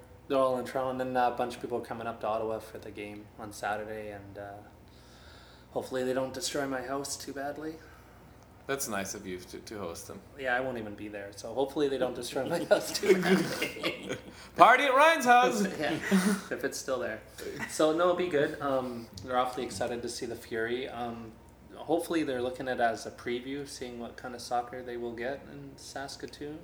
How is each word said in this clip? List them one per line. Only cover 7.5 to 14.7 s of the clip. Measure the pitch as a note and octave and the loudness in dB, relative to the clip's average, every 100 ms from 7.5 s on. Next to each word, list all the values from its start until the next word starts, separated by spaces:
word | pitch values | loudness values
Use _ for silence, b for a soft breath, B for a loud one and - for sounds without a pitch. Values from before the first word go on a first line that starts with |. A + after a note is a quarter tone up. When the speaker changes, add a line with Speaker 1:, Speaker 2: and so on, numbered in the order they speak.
| D3 D#3 D#3+ B B B B B - - - - | -6 -8 -10 B B B B B -20 -20 -12 -4
Speaker 2:
That's | C#3 - | -4 -2
nice | G2+ F#2+ G#2 | -2 -4 -6
of | F#2+ | -8
you | F2+ | -8
to, | - - | -10 -14
to | - G#2+ | -10 -8
host | F#2 E2+ - | -8 -8 -12
them. | - - C#3+ | -14 -16 -6
Speaker 1:
Yeah, | C3 B2 | -2 0
I | |
won't | C3 A#2+ | 0 -4
even | G#2+ G#2 | -8 -8
be | G#2+ | -10
there, | G#2 G2+ G2 | -10 -10 -10
so | A#2 | -6
hopefully | A2+ C#3 D#3+ C#3+ | 0 0 2 2
they | C3+ | 2
don't | B2 C3 | 0 -2
destroy | A#2+ C#3+ C3 | -4 -4 -2
my | E3+ | -2
<laughs> | - | 4
house | D#3+ - - | 4 4 2
too | - F#3+ | 6 6
badly. | F3 F#3 C#3 C3+ - - D#3+ E3 - C3 - - | 6 4 4 -2 -4 -4 -4 -4 -6 -8 -10 -16
Speaker 2:
<laughs> | - - | -4 10
Party | F#3 | 10